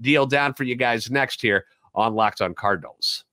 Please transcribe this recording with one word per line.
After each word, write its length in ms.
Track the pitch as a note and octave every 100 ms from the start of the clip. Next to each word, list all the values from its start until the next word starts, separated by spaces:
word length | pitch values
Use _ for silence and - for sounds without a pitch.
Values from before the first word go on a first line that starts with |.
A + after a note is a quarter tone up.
deal 260 | A#2+ D3 C3+
down 280 | C#3+ C#3+
for 100 | C3+
you 100 | B2+
guys 360 | A#2+ B2 A#2 A2
next 300 | C#3 C3 -
here 240 | A2+ G2 - _ _
on 200 | - A2
Locked 260 | A2 G#2+ -
On 140 | F#2
Cardinals. 680 | E2+ G2+ F#2+ D2 - - - _